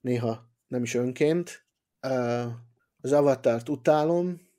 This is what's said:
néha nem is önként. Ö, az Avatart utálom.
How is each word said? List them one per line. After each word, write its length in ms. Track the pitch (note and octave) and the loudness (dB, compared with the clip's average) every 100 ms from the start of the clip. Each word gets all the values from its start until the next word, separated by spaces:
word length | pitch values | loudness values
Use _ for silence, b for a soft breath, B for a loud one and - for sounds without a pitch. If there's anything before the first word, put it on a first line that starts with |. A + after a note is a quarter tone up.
néha 480 | B2+ A#2+ A#2+ A2+ - _ _ | -2 -2 -2 -4 -10 _ _
nem 160 | B2 | -6
is 100 | A#2+ | -2
önként. 720 | A#2+ B2 B2+ D3+ E3+ E3+ - _ _ _ _ | -2 -2 0 2 2 -4 -14 _ _ _ _
Ö, 440 | C3+ C3 A#2+ A#2+ A#2+ A#2 - _ _ _ | -4 -2 -2 -2 -4 -10 -18 _ _ _
az 100 | B2+ | 0
Avatart 580 | C#3+ C#3+ C3 B2+ A#2 A#2+ | 4 4 2 2 0 -2
utálom. 720 | C#3+ - D3+ D#3 F3 F3+ F3 _ | -2 2 2 4 0 -2 -6 _